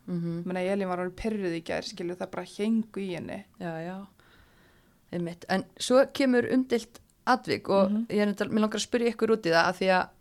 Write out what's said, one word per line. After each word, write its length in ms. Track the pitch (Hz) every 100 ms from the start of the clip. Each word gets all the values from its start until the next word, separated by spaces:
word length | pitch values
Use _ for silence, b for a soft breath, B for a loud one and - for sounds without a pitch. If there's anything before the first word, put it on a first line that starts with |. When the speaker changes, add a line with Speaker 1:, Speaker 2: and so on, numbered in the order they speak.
| -
Speaker 1:
Mhm. 320 | 175 170 170
Speaker 2:
Ég 40 | 175
meina, 140 | 185 180
Elín 220 | 202 185
var 80 | 175
alveg 120 | 180 180
pirruð 380 | 226 214 185
í 80 | 165
gær, 220 | 165 170 -
skilur, 320 | 202 175 180
það 140 | 185
bara 140 | - 175
héngu 480 | - 214 226 220 196
í 160 | 196
henni. 300 | 165 - - - -
Speaker 1:
Já, 120 | 175 160 170
já. 220 | 190 196 _ b b b b b b b b _
Einmitt. 320 | 175 170 170 -
En 160 | 190 - -
svo 220 | - 254 269
kemur 380 | - 269 247 -
umdeilt 480 | 262 254 240 - - _ _ -
atvik 420 | 254 208 104 -
og 220 | 196 196
Speaker 2:
Mhm. 160 | 214 233
Speaker 1:
ég 80 | 208
er 60 | 208
náttúrulega, 180 | 202 -
mig 100 | 214
langar 160 | 214 214
að 80 | -
spyrja 240 | 247 233
ykkur 180 | 220 220 220
út 80 | 165
í 60 |
það 140 | 165 170
af 120 | 185
því 80 | 190
að 160 | 185 - -